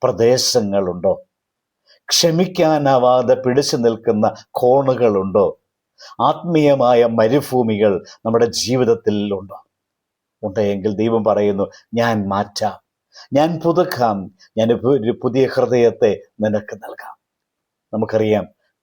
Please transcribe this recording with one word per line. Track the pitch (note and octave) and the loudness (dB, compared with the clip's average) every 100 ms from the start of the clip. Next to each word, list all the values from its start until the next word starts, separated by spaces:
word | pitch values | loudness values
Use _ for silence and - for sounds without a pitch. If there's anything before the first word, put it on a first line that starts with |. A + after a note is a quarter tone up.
പ്രദേശങ്ങളുണ്ടോ? | B2 F#2+ A#2 B2+ - B2 G#2 G2 F#2 F2 F#2+ F2+ - _ _ _ _ _ _ _ - | -4 2 2 2 0 -2 0 -2 -2 -2 -2 -2 -8 _ _ _ _ _ _ _ -6
ക്ഷമിക്കാനാവാതെ | - E3+ E3 F#3 F#3 D#3+ D3+ C#3 C3 B2 B2+ A#2+ | 0 0 2 -2 0 0 2 2 2 4 2 2
പിടിച്ചു | B2+ B2+ B2+ - C#3+ | 0 2 0 0 0
നിൽക്കുന്ന | A#2 A2 A#2 G#2+ G#2+ - - | 0 0 -2 0 0 -2 -10
കോണുകളുണ്ടോ? | - B2 C3+ C3+ B2 A#2+ G2 F#2+ G2 F2+ - _ _ _ _ - - | -2 2 2 2 0 2 0 0 0 0 -2 _ _ _ _ -20 -2
ആത്മീയമായ | B2 D#3 E3+ E3 D3 C#3 B2 A#2+ A#2+ | -2 -2 -2 0 2 2 4 4 2
മരുഭൂമികൾ | A2+ A2 C#3 C#3 B2+ A2+ G#2+ G#2+ F#2 - - A2+ | 2 2 2 0 -2 0 2 2 0 -6 -10 -2
നമ്മുടെ | A#2 A#2 | 0 0
ജീവിതത്തിൽ | - G#2 B2+ A#2+ C3+ - G#2 G2+ | -2 -4 0 0 0 0 -4 -4
ഉണ്ടോ? | G2 F#2+ - _ _ _ _ _ _ _ _ | -8 -10 -20 _ _ _ _ _ _ _ _
ഉണ്ടെങ്കിൽ | G#2+ G2+ G2+ G2+ G#2 G2 | -8 -4 -2 -2 -4 -2
ദൈവം | A2+ A2+ | 0 0
പറയുന്നു, | G#2+ G2+ G#2 G2 F#2+ - _ | 0 2 0 0 -4 -8 _
"ഞാൻ | A#2 A#2 A2 G2 | -2 0 -2 -2
മാറ്റാം, | G2 G#2 - G#2+ - _ _ _ - - | -4 -4 -6 -6 -6 _ _ _ -20 -4
ഞാൻ | C3+ D#3+ D#3+ | 0 0 0
പുതുക്കാം, | E3+ D#3+ F3 B2+ A#2 G2+ F#2+ - _ - | -2 0 -2 0 -2 -2 -8 -18 _ -2
ഞാൻ | A2+ | 0
ഒരു | A2+ A#2 C#3 A2 G#2+ | 0 0 0 0 -2
പുതിയ | B2+ A#2+ C3 | -2 0 0
ഹൃദയത്തെ | - A#2+ B2 A#2 A2 A2+ F#2+ - _ | 0 0 2 2 2 0 0 -8 _
നിനക്ക് | G#2+ G#2 - | -4 -2 -6
നൽകാം." | G2+ - - - - _ _ _ _ _ _ _ | -14 -16 -18 -18 -20 _ _ _ _ _ _ _
നമുക്കറിയാം, | A2 A2 A2 G#2+ G#2 F2+ _ _ _ | -6 -2 0 2 0 -2 _ _ _